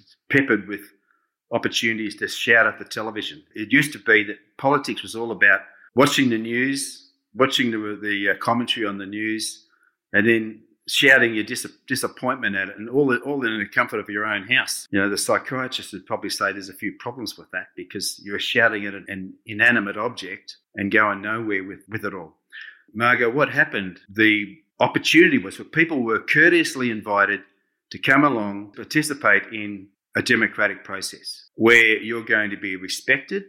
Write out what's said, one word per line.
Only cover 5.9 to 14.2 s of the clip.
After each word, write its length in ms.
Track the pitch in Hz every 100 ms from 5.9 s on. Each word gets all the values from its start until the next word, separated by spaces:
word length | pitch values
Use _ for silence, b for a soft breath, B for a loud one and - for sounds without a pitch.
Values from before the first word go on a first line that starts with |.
| 117
watching 340 | 139 143 127
the 80 | 110
news, 720 | 113 120 131 139 - - _ _ _
watching 380 | 107 135 - 120
the, 260 | 113 107 104
the, 300 | 104 101 101
uh, 80 | 95
commentary 460 | - 120 117 - 104
on 140 | 98
the 80 | 98
news, 580 | 104 110 110 - - _ _ _ _ _
and 140 | 101 113
then 340 | 113 110 - _ _ -
shouting 440 | - 143 135 117 110
your 80 |
dis-, 240 | 104 123 - - -
disappointment 680 | 123 113 - 123 131 110 98
at 140 | 95
it, 80 | 101
and 120 | 113
all, 260 | 131 139 120
all 280 | 135 143 120
in 140 | 110
the 60 | 101
comfort 340 | - 120 113
of 100 | 101
your 160 | 104